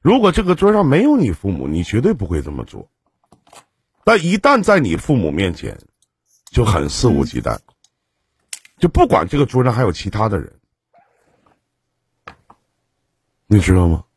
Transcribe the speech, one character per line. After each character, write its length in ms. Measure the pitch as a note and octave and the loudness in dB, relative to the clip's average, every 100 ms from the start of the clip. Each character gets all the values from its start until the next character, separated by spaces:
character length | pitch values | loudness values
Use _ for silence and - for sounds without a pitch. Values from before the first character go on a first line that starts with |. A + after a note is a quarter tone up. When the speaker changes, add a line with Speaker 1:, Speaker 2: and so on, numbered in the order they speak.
Speaker 1:
如 200 | - B3+ | 2 4
果 100 | G#3 | 2
这 100 | F3 | 0
个 120 | F#3 | -2
桌 160 | F3 G3+ | 2 2
上 140 | G#3+ | 2
没 180 | D#3+ D3+ | 2 2
有 140 | C#4 C#4+ | 2 2
你 140 | B2+ | 0
父 200 | E2 G2+ | -2 -6
母， 160 | D#2+ C2+ | -6 -4
你 160 | D#2 | -4
绝 160 | E2+ G#2+ | -2 -2
对 140 | E3+ | -2
不 120 | D#3+ | -2
会 160 | E2+ D#2+ | -4 -6
这 80 | C#2+ | -6
么 140 | C#2 | -12
做。 260 | - G1+ - _ _ _ _ _ _ - _ _ _ _ | -14 -18 -20 _ _ _ _ _ _ -20 _ _ _ _
但 180 | - A3 | 0 0
一 140 | E3 G3 | 0 0
旦 260 | C#4+ C4+ | 2 2
在 160 | G3 G3 | 2 2
你 160 | A2+ | 2
父 220 | D#2+ - C3+ | -4 0 0
母 140 | D#2+ | 0
面 220 | D2 F#2+ | -2 -4
前， 240 | D#2+ G#1+ G1+ _ _ _ _ _ _ _ | -4 -12 -14 _ _ _ _ _ _ _
就 140 | - | -2
很 260 | A2 D#2 C#2+ | 0 -2 -4
肆 180 | - A#2+ | -2 0
无 180 | D2 | 0
忌 160 | C2+ A#1+ | -2 -6
惮。 140 | A1+ | -6
Speaker 2:
嗯。 60 | G#1+ _ _ _ _ _ _ _ _ _ - _ _ | -8 _ _ _ _ _ _ _ _ _ -20 _ _
Speaker 1:
就 100 | F3 | 0
不 180 | - D#4+ | 2 2
管 200 | F#2+ E2+ | 2 0
这 100 | D3 | -2
个 80 | |
桌 180 | C3+ B2+ | 0 0
上 80 | B2+ | 0
还 100 | A#2 | 0
有 100 | A#2 | -2
其 180 | E2 F#2+ | -2 -8
他 200 | G#2 A2 | -4 -2
的 80 | G2 | -4
人， 160 | - _ _ _ _ _ _ _ _ _ _ _ _ _ _ _ _ _ - _ _ _ _ _ _ _ _ _ _ _ _ | -8 _ _ _ _ _ _ _ _ _ _ _ _ _ _ _ _ _ -20 _ _ _ _ _ _ _ _ _ _ _ _
你 120 | G#2 | 2
知 160 | F2 | 4
道 140 | F#2 F2 | 2 2
吗？ 160 | D#2+ - | 0 -4